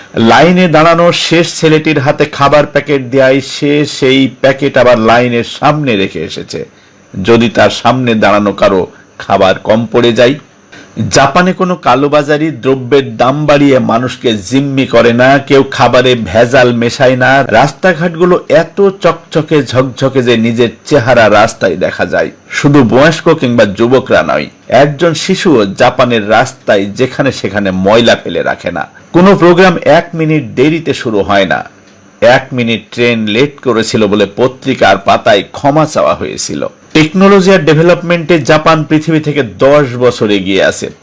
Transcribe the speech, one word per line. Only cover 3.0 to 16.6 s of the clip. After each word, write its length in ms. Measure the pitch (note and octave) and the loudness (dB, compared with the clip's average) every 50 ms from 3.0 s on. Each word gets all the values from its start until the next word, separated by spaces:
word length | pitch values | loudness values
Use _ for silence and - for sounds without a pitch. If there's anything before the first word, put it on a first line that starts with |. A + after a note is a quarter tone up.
দেয়ায় 400 | B2+ A#2 B2+ C3+ C3 C3 C3+ C#3 | -4 -2 0 2 2 2 2 0
সে 440 | C3 - - - D3+ C#3+ D3 D3 D3 | -2 -6 -8 -6 -4 -2 0 -2 -2
সেই 420 | C#3 - - D3 C3 C3 C3+ C3+ B2+ - - | -4 -4 -2 0 2 2 2 2 0 -2 -2
প্যাকেট 360 | - C3 C3+ - D3 C#3 - C3 | -2 -2 0 0 -2 -2 0 2
আবার 220 | A#2+ B2 B2 A2+ | 4 4 4 4
লাইনের 440 | A2 A2+ A2+ A#2+ B2 B2 A#2+ A#2 A2+ | 2 2 2 2 2 0 -2 -2 -4
সামনে 520 | - - - - D3 D3 D3+ D3 C3 A2 | -4 -8 -4 -2 -2 -2 -2 -2 -2 -2
রেখে 280 | G2 F#2+ G2 - D#2+ D#2+ | -2 -2 -4 -6 -8 -10
এসেছে। 420 | - - - - - - D#2+ - - _ _ _ _ _ _ _ _ - F#2+ F#2 | -10 -10 -12 -12 -12 -12 -12 -12 -12 _ _ _ _ _ _ _ _ -12 -8 0
যদি 260 | - A#2 A2+ A#2 A2+ | 0 2 2 2 0
তার 200 | - A2+ G#2+ G2+ | 0 0 0 0
সামনে 460 | - - - A#2+ B2 C3 B2+ A#2+ A2+ | 0 0 -2 -2 0 0 -2 -2 0
দাঁড়ানো 380 | A2 G#2+ G2+ G#2 G#2 G#2 G2+ F#2+ | 0 2 2 2 2 0 -2 -2
কারো 340 | - A2+ G2+ G2 F#2 E2+ - - - - _ _ - | 0 0 0 2 0 -2 -4 -8 -18 -20 _ _ -16
খাবার 420 | - - G2+ F#2+ G2 F#2 F#2+ - | -4 -2 0 2 2 2 0 -2
কম 260 | - - A2 A2+ A#2 | -2 0 0 0 0
পড়ে 280 | G#2 - A#2+ A#2+ A#2+ A2+ | -2 0 0 0 2 2
যায়। 220 | A#2+ B2 B2 D3 D3+ - _ _ _ _ _ - - - - - - A2 - | 2 2 0 0 -2 -8 _ _ _ _ _ -20 -20 -20 -16 -10 -8 -8 -2
জাপানে 420 | - C#3+ C3+ - - F3 F3+ F#3 E3+ | 0 0 0 2 0 0 0 0 -2
কোনো 220 | - F#3 F3+ F3+ | -2 -4 -4 -4
কালোবাজারি 760 | - - C#3 B2 C3 C#3+ D3 C#3+ D3+ C#3+ C#3+ D3+ D3 D3+ D#3+ | -4 -2 0 0 0 0 0 0 0 0 0 -2 -2 -2 -4
দ্রব্যের 680 | C#3 A#2+ A2 C3 C3+ C3+ B2 A#2+ C#3 C#3 C3 A#2+ A2+ A#2 | -6 -4 -2 -2 -2 -2 -2 0 0 0 0 -2 -4 -2
দাম 280 | A#2+ B2+ C3+ D3+ D3+ | 0 0 0 0 0
বাড়িয়ে 340 | D3 D3 C#3+ C#3+ C#3 C3 B2 | 0 2 2 4 2 2 2
মানুষকে 580 | A2+ A2 A2 A#2 B2+ A#2+ - - - B2 A2 G#2 | 0 0 -2 -2 -2 -4 -8 -4 -4 -4 -2 -2
জিম্মি 500 | F2+ F#2+ B2 C3+ C#3+ C#3 C3+ C3+ C3 A#2+ | -4 -2 -2 -2 -2 0 -2 -2 -2 0
করে 260 | - A#2 A2+ A#2+ A#2 | 2 2 2 2 2
না, 240 | A#2+ B2+ C3 C#3 C#3 | 2 2 2 2 2
কেউ 260 | - - C#3+ C3+ C3+ | 0 2 2 2 2
খাবারে 520 | - - - C3 A#2+ - B2+ B2+ C3 B2 | 0 0 0 0 2 2 2 2 2 0
ভেজাল 580 | A#2 G#2+ F2+ F2 A2 B2+ A#2 B2 C3+ | 0 -2 -2 0 0 0 2 2 2